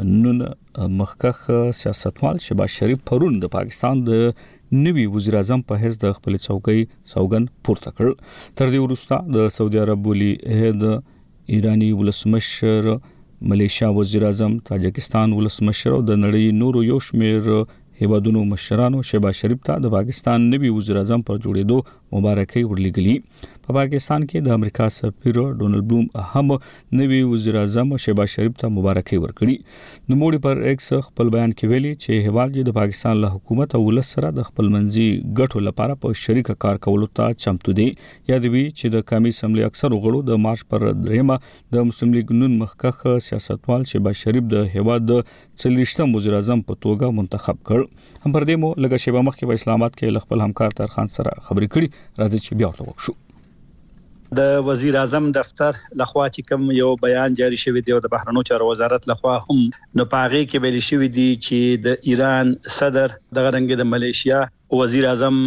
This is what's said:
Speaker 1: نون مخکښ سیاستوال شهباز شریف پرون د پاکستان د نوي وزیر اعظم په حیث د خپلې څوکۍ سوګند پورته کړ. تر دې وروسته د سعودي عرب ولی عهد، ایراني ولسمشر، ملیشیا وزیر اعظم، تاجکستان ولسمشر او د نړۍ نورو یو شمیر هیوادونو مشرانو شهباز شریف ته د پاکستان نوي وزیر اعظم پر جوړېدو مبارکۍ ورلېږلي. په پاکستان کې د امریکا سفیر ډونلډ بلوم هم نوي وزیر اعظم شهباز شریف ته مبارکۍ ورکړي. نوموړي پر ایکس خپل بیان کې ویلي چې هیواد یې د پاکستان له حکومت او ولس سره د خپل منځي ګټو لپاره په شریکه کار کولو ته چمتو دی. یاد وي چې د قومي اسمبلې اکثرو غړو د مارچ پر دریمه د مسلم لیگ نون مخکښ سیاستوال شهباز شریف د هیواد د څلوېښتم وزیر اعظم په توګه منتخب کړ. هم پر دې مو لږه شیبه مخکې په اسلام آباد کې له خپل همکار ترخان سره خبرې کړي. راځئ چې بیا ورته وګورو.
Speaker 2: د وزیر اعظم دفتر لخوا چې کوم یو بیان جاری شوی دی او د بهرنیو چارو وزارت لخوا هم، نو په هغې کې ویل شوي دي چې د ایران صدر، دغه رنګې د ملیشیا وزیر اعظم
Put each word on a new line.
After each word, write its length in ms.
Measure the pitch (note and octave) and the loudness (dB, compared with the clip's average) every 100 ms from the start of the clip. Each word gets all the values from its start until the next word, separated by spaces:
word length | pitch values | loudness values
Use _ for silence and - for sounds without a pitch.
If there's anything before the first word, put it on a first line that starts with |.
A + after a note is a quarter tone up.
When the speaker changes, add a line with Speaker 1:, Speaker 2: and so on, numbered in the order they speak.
| G2 | 2
Speaker 1:
نون 340 | G#2 A#2+ B2 A#2+ - - - F#2 F#2+ | 4 4 2 -2 -10 -14 -6 -2 -2
مخکښ 720 | G2 - B2 B2 - A#2+ A#2+ A#2 | -4 -2 -2 -2 0 0 0 -2
سیاستوال 600 | G#2 G#2 G2 - C#3 E3+ - | -4 -4 -6 -2 -2 -2 -4
شهباز 260 | G2 G2+ - | -2 -2 -2
شریف 300 | G#2+ C3+ - | -2 -2 0
پرون 260 | B2+ F3 G#2 F2+ | 0 2 0 -2
د 80 | F#2+ | -4
پاکستان 480 | G2+ - B2 C3+ A#2 | -6 -4 -2 0 2
د 160 | A2+ A#2 - - - - C3+ | 2 2 0 -10 -16 -2 2
نوي 240 | D#3+ D#3+ G#2+ G#2 | 2 2 0 0
وزیر 240 | G#2 G#2 | 0 0
اعظم 220 | G2 B2+ - | 2 0 0
په 140 | G#2 A#2 | -2 -2
حیث 180 | A2 G2+ | 0 -2
د 100 | G2 | -2
خپلې 180 | - F#2+ - | -2 -4 -2
څوکۍ 320 | G2 G#2+ A2 A2+ - - - | -4 0 0 0 -6 -8 -2
سوګند 400 | F#2+ A2 B2 - | 0 0 -2 -4
پورته 340 | - G3+ - - | -4 -2 -4 -2
کړ. 100 | B2 C#3 - - - - | -2 -2 -8 -20 -10 -2
تر 120 | C3 | 0
دې 60 | C3+ C3 | 2 0
وروسته 540 | B2+ - C3+ F3 A2+ | -2 -4 -4 0 0
د 120 | G#2+ - | 2 0
سعودي 240 | G#2+ G#2+ G#2+ | 0 2 2
عرب 280 | G2+ G#2 | 0 0
ولی 180 | G2+ G2+ - | 2 0 -2
عهد، 520 | - A2 A2+ G#2 G#2+ A2+ - - - - - G#2+ | -2 0 2 2 0 -2 -6 -20 -20 -16 -2 0
ایراني 340 | G#2+ A2 G#2+ G#2 | 2 2 2 2
ولسمشر، 920 | G2+ G2+ G#2+ A2 - - A2+ A2 A2 A#2 - - - - G2 G2+ | 0 0 0 0 0 -2 0 2 2 -2 -6 -20 -20 -8 0 2
ملیشیا 400 | G2+ - A2+ G2+ | 2 0 0 2
وزیر 260 | G2 G#2 G#2+ | 0 2 0
اعظم، 280 | G2+ G#2+ A2+ - G2 | 0 0 -2 -4 -2
تاجکستان 680 | F2+ G2 - A2 A2 G#2 | -2 -4 -4 0 2 2
ولسمشر 580 | G#2+ - G#2 G#2 - C3+ | -2 0 -2 0 0 0
او 60 | A2+ | 2
د 160 | G#2 | 2
نړۍ 400 | G#2 G#2+ A2 G#2+ | 2 2 2 2
نورو 240 | B2+ B2 A#2 | 2 2 2
یو 100 | C3+ - | 0 -2
شمیر 440 | A#2 A2 A2 G#2+ G#2+ A2 - - - | 0 2 2 2 0 0 -8 -14 -2
هیوادونو 400 | G#2 G#2+ A2 A2 G2+ | 2 2 2 2 0
مشرانو 480 | G2 - A2 B2 C3+ B2 | -2 -2 0 2 0 -2
شهباز 280 | G#2+ G2+ F#2+ | 0 0 0
شریف 200 | G#2 B2 - | -2 -2 -2
ته 160 | D3 | -2
د 100 | B2+ | 0
پاکستان 500 | G2+ A#2 B2+ B2+ A#2 A#2 | 0 -2 -4 0 2 2
نوي 200 | C#3 C3+ | 2 0
وزیر 240 | G#2+ G#2 G2 | 0 0 -2
اعظم 200 | G2+ A#2 - | 0 0 -2
پر 80 | G#2 | -4
جوړېدو 340 | G#2+ G2 G2 C3 - - - G2+ | -2 -2 2 0 -2 -10 -6 -2
مبارکۍ 460 | G#2 G2+ G2 A#2+ A#2 | 2 2 0 -2 -2
ورلېږلي. 880 | F#2+ F#2+ F2+ F#2+ C3 - - - - - | 0 0 2 2 2 -2 -20 -20 -14 -4
په 80 | C3 | -2
پاکستان 500 | C#3 C#3+ - D3+ D3 | 0 -2 -2 -2 -2
کې 180 | E3+ C#3 | -2 0
د 60 | A2+ | 2
امریکا 280 | G#2+ - A2 - | 0 0 -2 -2
سفیر 420 | A2+ - B2 A#2 | -6 -2 0 0
ډونلډ 500 | C#3 A#2 G#2 G#2 G#2+ | 0 0 0 2 2
بلوم 160 | A#2 A#2 A2+ F2+ | 2 0 -4 -4
هم 240 | C#3 C#3+ C3+ - - - B2 | 0 2 0 -4 -20 -2 0
نوي 180 | C3+ C3 B2+ | 2 2 2
وزیر 280 | A#2 A2 G#2 | 0 0 0
اعظم 280 | G2+ A2+ C3+ C3+ | 0 0 0 -2
شهباز 260 | - G#2 G2+ | 0 0 0
شریف 200 | - A2+ B2 | 0 -2 -2
ته 80 | A2+ G2+ | -4 0
مبارکۍ 420 | F#2+ F#2 - F#2+ | 0 0 0 -2
ورکړي. 320 | D2+ - G#2+ - - - - - - | -2 0 0 0 -6 -20 -20 -10 -2
نوموړي 280 | C3 D#3+ D#3 C#3 | 2 2 2 0
پر 160 | C3+ A#2+ | 0 0
ایکس 160 | C3+ - C3+ C3+ | -2 -2 -4 -2
خپل 240 | - A#2 | 0 2
بیان 220 | A2+ A#2 A2 | 2 0 0
کې 160 | A2 | 0
ویلي 200 | B2+ C#3+ D3 | 0 0 -4
چې 240 | - A2 G#2 | -2 0 2
هیواد 260 | A2 C3 C3+ | 0 0 -2
یې 100 | B2+ | -2
د 80 | A2 | 0
پاکستان 420 | G#2 G2+ A#2 A2 | -2 -2 0 0
له 80 | G#2 | 0
حکومت 420 | F#2+ - A#2 C#3+ A#2+ | -2 -4 -2 0 0
او 20 | G#2+ | 2
ولس 260 | A#2 C3 - | 2 -2 -4
سره 120 | D#3 C3+ | -4 -4
د 100 | A2+ | -6
خپل 220 | - G#2 G#2 | 0 2 2
منځي 320 | G#2 G#2+ A2 G2 - G#2+ | 2 2 0 0 -2 -2
ګټو 260 | C3 G#2+ G2 | 0 0 -4
لپاره 300 | - B2+ C#3 A2+ | -2 -4 -2 -4
په 140 | A2 | -4
شریکه 340 | - A#2 A#2+ A2+ G#2 | 0 0 0 -2 -2
کار 120 | G2 - | -2 0
کولو 220 | G#2 G#2+ - | 0 0 -2
ته 140 | A2+ A2+ - | -2 -2 -4
چمتو 300 | F#2 - G2 | -4 -2 0
دی. 80 | - - - - - | 0 -2 -14 -10 -2
یاد 140 | B2+ A#2+ | 0 2
وي 100 | B2 D3 D#3 | 0 -2 -4
چې 180 | A#2 A2 | -2 -2
د 100 | - | 0
قومي 220 | A2 A#2 A2+ | 0 2 0
اسمبلې 380 | A2 A2 A2 | -2 0 0
اکثرو 280 | - C#3+ A2 A2 | -2 -2 0 0
غړو 180 | C3 C3 | 0 0
د 100 | A2+ A2 | 0 0
مارچ 180 | A2+ - A2 | -2 -4 -2
پر 120 | G#2+ G2 | 0 -2
دریمه 380 | F#2 A2 C3+ C3 - - - A#2+ | 0 2 2 0 -4 -20 -4 0
د 120 | A#2+ | 0
مسلم 240 | - A#2+ A#2+ | 0 0 2
لیگ 140 | A2 A#2 | 2 2
نون 180 | C3 A#2 | 2 2
مخکښ 640 | G#2+ - B2+ - C3+ B2 - | -2 -4 -4 -2 0 0 -2
سیاستوال 580 | G#2+ - G2+ - B2 C3 | -6 -6 -6 -2 -2 0
شهباز 320 | - G2+ G#2 | -2 -2 -2
شریف 260 | A2 B2 A#2 G#2+ | 0 0 2 0
د 160 | G2+ G2 | 0 0
هیواد 340 | G#2+ A#2+ A2+ | 0 2 2
د 100 | A#2+ - | 0 0
څلوېښتم 920 | - - - C3 B2 B2 - D3 A2 | -10 -20 -4 0 2 0 0 0 2
وزیر 180 | G#2 G2+ | 0 0
اعظم 240 | G#2 A#2+ - | 0 0 -2
په 120 | G#2 G#2+ | -4 -2
توګه 320 | G#2 B2 G#2+ | 0 0 -2
منتخب 420 | F#2+ G#2 - - - | -2 -4 -6 -6 -2
کړ. 160 | - - - - - | 0 -2 -8 -20 -6
هم 80 | D3 | -2
پر 100 | D3+ D3+ | 0 0
دې 80 | E3 | 0
مو 100 | D#3 | 0
لږه 320 | E3 C3 B2+ - | -2 0 0 0
شیبه 220 | B2 C3+ | 2 0
مخکې 260 | - B2 | -2 -2
په 80 | A2+ | -2
اسلام 160 | - A2+ | 0 0
آباد 120 | A#2 - | 0 -2
کې 180 | A2+ G#2+ | -2 -2
له 100 | - | -2
خپل 220 | A2 G#2 | -2 0
همکار 320 | - G#2+ G#2 | 0 -2 -2
ترخان 340 | G#2+ - G#2+ - | -6 -4 -6 -4
سره 180 | - - - | -6 -6 -4
خبرې 220 | F#2+ G#2 E3 | -2 0 0
کړي. 120 | D#3 - - - | -2 -4 -12 -4
راځئ 180 | A2 G#2+ - | -2 -2 -2
چې 120 | G#2+ | -2
بیا 80 | G2+ | -2
ورته 140 | - B2+ | -4 -12
وګورو. 280 | - - - _ - - - - - - - - - - B2+ | -10 -10 -10 _ -20 -20 -20 -20 -20 -20 -20 -20 -20 -6 0
Speaker 2:
د 280 | C#3 C#3+ C3+ | 2 2 0
وزیر 280 | B2+ C#3+ C3+ | 0 0 0
اعظم 260 | C3 D3+ D3+ C#3 | 0 0 0 0
دفتر 420 | - - D3 C3+ - C3 | -2 -2 -2 -2 -8 -6
لخوا 240 | B2+ D3 C#3 | -4 -2 -2
چې 180 | - - | -4 -6
کوم 220 | C3+ C3+ B2+ | -2 0 2
یو 100 | B2+ B2 | 2 2
بیان 320 | B2 B2+ C3 B2 | 0 2 0 2
جاری 200 | B2+ A#2+ | 0 0
شوی 220 | - B2 A#2+ | -2 -2 0
دی 80 | A#2+ | 0
او 40 | - | 0
د 60 | |
بهرنیو 340 | A#2+ - A#2+ B2 | -4 -2 -2 0
چارو 160 | A#2 A2+ | 0 0
وزارت 360 | A2+ A#2 B2+ - | 0 0 0 -2
لخوا 240 | A2+ C3 B2 | -2 -2 -2
هم، 160 | A2 C#3 A#2+ - _ - | 0 2 2 -2 _ -2
نو 60 | A2+ | 0
په 100 | C3+ | 0
هغې 260 | B2+ C#3+ C#3+ | 0 0 0
کې 80 | C#3 | 0
ویل 160 | B2+ B2 - | 0 -2 0
شوي 200 | C#3+ C3+ A#2+ | 0 0 2
دي 100 | B2+ A#2+ - | 0 0 -2
چې 380 | B2 B2 A#2+ A#2 | 0 2 2 0
د 240 | B2+ C3+ | -2 0
ایران 400 | B2 C3+ C3 B2+ B2+ - - | 0 2 2 0 -2 -4 -2
صدر، 360 | C#3+ C3 C3 - - B2+ | 0 2 0 -4 -8 -2
دغه 160 | C3 C3 | 0 0
رنګې 200 | B2+ B2 | -2 0
د 80 | A#2+ | 0
ملیشیا 480 | A#2+ B2 A#2+ C3+ C3+ C3 _ - B2+ | -2 -2 -2 0 0 -2 _ -4 0
وزیر 280 | B2 C3 C3 | 0 2 2
اعظم 260 | B2 C3+ C3 | 2 0 0